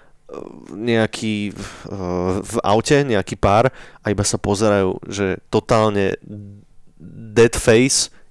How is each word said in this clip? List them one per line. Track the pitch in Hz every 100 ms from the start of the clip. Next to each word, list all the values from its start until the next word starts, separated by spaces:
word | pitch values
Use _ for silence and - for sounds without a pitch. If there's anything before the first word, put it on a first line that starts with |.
| _ _ -
e, | - - 60 -
nejaký, | 95 120 113 110 - 110 104 104
e, | - 92 - - 98 90 90 90 92
v | 98 110
aute, | - 110 - 143
nejaký | 139 104 -
pár | 107 101 104 131 - - -
a | 107
iba | 98
sa | 98 -
pozerajú, | 104 101 107 101 95 92
že | - 98 95 - -
totálne | 110 - 113 107 101 95 - - 104 101 101 - - - - 87 - 113
dead | 107 117
face, | - - 113 127 - - - -